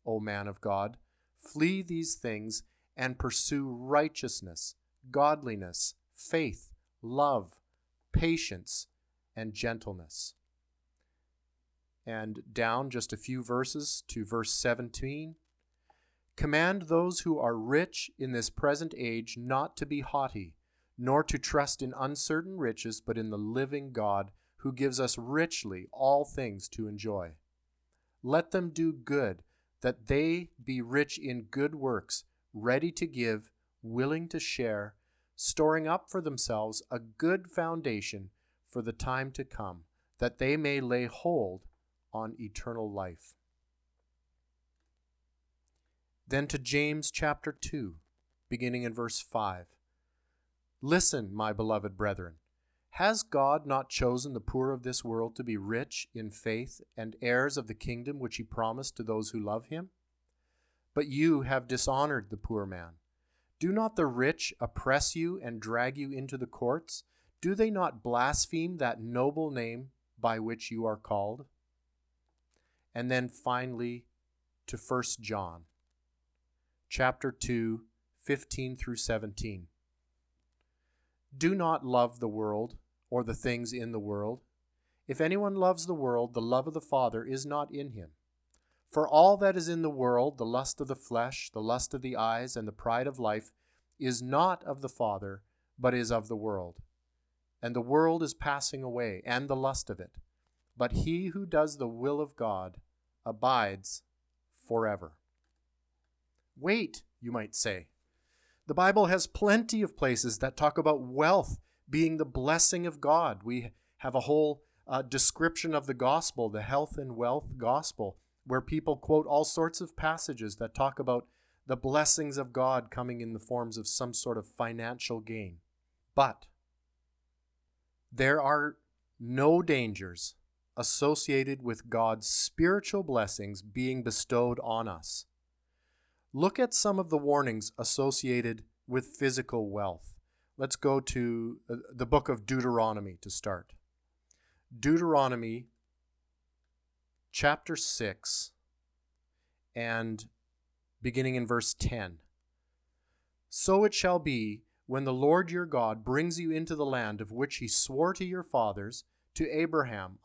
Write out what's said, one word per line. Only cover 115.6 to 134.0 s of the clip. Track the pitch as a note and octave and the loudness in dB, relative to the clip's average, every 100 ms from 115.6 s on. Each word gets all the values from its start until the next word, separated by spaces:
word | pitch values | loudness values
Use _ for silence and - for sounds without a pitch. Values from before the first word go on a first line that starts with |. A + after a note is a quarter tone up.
| E3 | 0
of | D3 C#3 | 0 0
the | |
gospel, | B2 B2+ D#3+ - - A2 | 2 4 4 2 -2 -2
the | G#2+ | -2
health | A2+ C#3 D3+ D3+ | 0 0 0 -6
and | C3 A2+ | -8 -2
wealth | A#2+ D3 - C3 | 0 0 -4 -4
gospel, | A#2+ C#3+ D3+ - G2+ - _ _ | 0 2 0 -6 -8 -8 _ _
where | C3 B2+ | -2 -2
people | - D#3 D#3 C#3 | 0 -2 0 -2
quote | - D#3 D3+ | 4 4 6
all | D3 | 2
sorts | D#3 E3 E3 E3 | 4 0 0 -2
of | F3 | -8
passages | - D#3 D#3+ - B2 G#2+ G2+ | -2 -2 -2 -6 -6 -8 -6
that | A2+ | -8
talk | - C3+ C#3 | 0 0 0
about | B2+ A#2+ - _ _ _ C3+ | 0 0 -2 _ _ _ -6
the | C3 | -4
blessings | C3+ D3 D3+ E3 D3 C#3 | 2 4 6 4 2 -4
of | B2 | -4
God | B2+ B2+ B2+ A#2+ | 0 2 2 -2
coming | C3 B2 A#2+ | -8 -6 -6
in | A#2 | -8
the | G#2+ | -8
forms | - B2 A#2 A2 | -4 -4 -4 -6
of | - | -4
some | - B2 | -2 -2
sort | A#2+ B2+ A2 | -4 -2 -4
of | G2+ | -6
financial | - A#2 A#2 A2+ B2 - A2+ | -6 -6 -4 -8 -6 -6 -6
gain. | G#2+ A2 F#2+ E2+ _ _ _ _ _ - | -6 -10 -10 -14 _ _ _ _ _ 2
But | C3 - - _ _ _ _ _ _ _ _ _ _ _ _ _ _ _ _ | 2 0 -18 _ _ _ _ _ _ _ _ _ _ _ _ _ _ _ _
there | A#2+ C3+ D3+ | 2 4 4
are | C#3 D3 D3 - _ _ _ _ | 4 4 2 -4 _ _ _ _
no | A#2+ C3 D3 E3+ | -4 6 8 8
dangers | E3+ C3+ A2+ F#2 F#2+ F2 - - _ _ _ - | 6 2 2 -4 -10 -8 -10 -10 _ _ _ -4
associated | A#2 - D3 D3+ - C3+ C3+ C3+ | 0 4 4 4 2 2 2 -2
with | A#2+ A2 A#2+ | -4 -4 -2
God's | A2+ A2+ A2 - | 2 2 2 0
spiritual | - - - E3+ G3+ - G3+ | 2 2 4 4 4 2 -2
blessings | D#3+ A#2+ G2+ - G#2 G2 | 2 2 2 -2 -6 -10
being | G#2 B2 B2+ C3 | -8 -2 -2 0